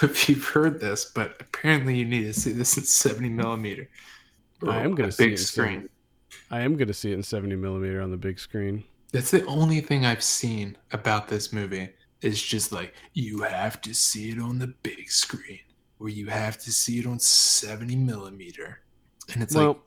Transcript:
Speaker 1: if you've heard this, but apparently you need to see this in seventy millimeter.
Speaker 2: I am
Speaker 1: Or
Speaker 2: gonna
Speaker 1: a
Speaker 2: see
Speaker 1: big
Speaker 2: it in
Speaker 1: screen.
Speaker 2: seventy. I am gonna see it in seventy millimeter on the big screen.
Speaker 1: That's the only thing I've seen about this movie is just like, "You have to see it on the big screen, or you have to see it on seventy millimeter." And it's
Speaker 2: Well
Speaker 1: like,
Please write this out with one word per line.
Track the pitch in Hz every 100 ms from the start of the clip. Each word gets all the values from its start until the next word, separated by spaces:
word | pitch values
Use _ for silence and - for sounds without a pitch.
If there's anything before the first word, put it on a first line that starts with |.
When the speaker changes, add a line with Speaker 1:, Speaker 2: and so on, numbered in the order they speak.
Speaker 1:
if | 147 - -
you've | 135 -
heard | 151 160 151
this, | 107 104 -
but | 117 101 -
apparently | - - 151 151 131 123
you | 117
need | 120
to | 107
see | 107 123
this | 117 120 135
in |
seventy | - - 131 107 123
millimeter. | 113 113 113 107 95 131 - - - _ _ _ _ -
Speaker 2:
I | 110
am | 143
Speaker 1:
Or | 165
Speaker 2:
gonna | 107
Speaker 1:
a |
Speaker 2:
see | - 113
Speaker 1:
big |
Speaker 2:
it | 98
in | 95
Speaker 1:
screen. | - 110
Speaker 2:
seventy. | 95 - _ _ _ _ - -
I | 120
am | 131 156
gonna | 110
see | 98 104
it | 95
in |
seventy | 101 104 101 95
millimeter | 95 95 95 95
on | 95
the | 92
big | 95 92
screen. | - 107 101 104 - _ _
Speaker 1:
That's | 127 123
the | 139 -
only | 147 160 156
thing | - 139 127
I've | 113
seen | - - 120 110 101 - _
about | 110 110 107 -
this | 107 -
movie | 107 95 95 92 - _ _
is | 113 107
just | - 110 -
like, | 92 90 - -
"You | 151 110 104
have | - 90 107 -
to | 107
see | 110 - 107 110
it | 113
on | 120 127
the | 127
big | - - - -
screen, | - - - - 95 - _ _ _
or | 107
you | 104 101
have | 107 107 -
to | 120
see | - - 120
it | 123
on | 123
seventy | - - - - 107 107 120 131
millimeter." | 127 107 98 95 87 - - - _ _ _ _ -
And | 117
it's | 110 156
Speaker 2:
Well | 147
Speaker 1:
like, | -